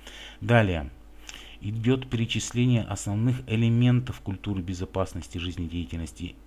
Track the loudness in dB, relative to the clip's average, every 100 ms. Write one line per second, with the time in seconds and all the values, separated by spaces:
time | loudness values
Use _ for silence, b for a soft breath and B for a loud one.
0 | B B B B 2 4 4 2 -4 -12
1 | -20 B B B B B -8 -2 2 2
2 | 0 -2 0 -2 -2 2 4 4 2 -4
3 | -2 2 2 0 0 2 4 6 6 4
4 | 2 -6 -6 -6 -4 -4 -2 -4 -4 -2
5 | -2 -4 -8 -6 -6 -4 -6 -4 -6 -6
6 | -8 -8 -12 -10